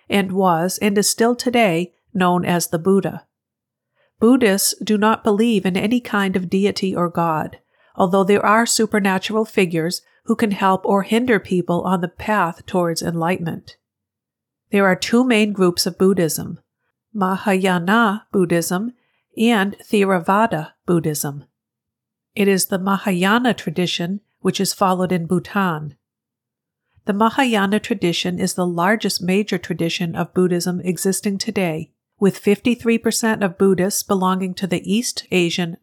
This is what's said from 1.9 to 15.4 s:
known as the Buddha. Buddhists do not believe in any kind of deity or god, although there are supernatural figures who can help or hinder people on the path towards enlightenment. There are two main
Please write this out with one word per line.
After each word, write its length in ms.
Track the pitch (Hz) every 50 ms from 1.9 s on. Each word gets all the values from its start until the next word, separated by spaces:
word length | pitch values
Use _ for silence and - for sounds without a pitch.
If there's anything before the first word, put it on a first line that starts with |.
| _ _ _ _ -
known 280 | 190 185 180 180 180 175
as 240 | - 175 170 165
the 120 | - - 170
Buddha. 480 | 165 190 196 196 185 160 - 160 - _ _ _ _ _ _ _ _ _ _ _ _ _ _ _ _ _ _ _
Buddhists 540 | 220 226 254 262 247 202 190 196 - - - - 196
do 140 | 185 214
not 260 | 202 208 214 220 - -
believe 440 | 233 208 196 226 240 226 196 185
in 100 | 190 180
any 240 | 190 196 214 247 247
kind 340 | 240 - - 202 196 190 190
of 140 | 196 185 170
deity 460 | - 190 202 196 190 - 202 190 185
or 140 | 170 175 170
god, 500 | 170 180 170 170 156 151 - - - - _ _ _ _ _ _ _
although 280 | - 196 180 185 196 190
there 200 | 180 202 202 -
are 220 | 202 208 226 233
supernatural 800 | 233 - - 220 214 - 214 196 196 185 190 - - 214 220 220
figures 560 | - - 214 190 170 175 160 156 170 180 - - _ _ _ _
who 120 | - 226
can 140 | - 233 214
help 340 | 196 - - 190 190 185 -
or 200 | - 202 196 190
hinder 360 | - 220 226 254 254 226 190
people 440 | - - 190 180 175 - 175 175 -
on 180 | 180 185 185
the 60 | 170
path 580 | 170 - - - - 214 208 180 165 170 - -
towards 380 | - - 180 175 170 165 - -
enlightenment. 760 | 170 165 165 160 170 185 - 170 165 - - - - - _ _ _ _ _ _ _ _ _ _ _ _ _ _ _ _ _ _ _
There 160 | - 202 196
are 80 | 190 185
two 280 | 180 - - 233 233 254
main 300 | 254 233 208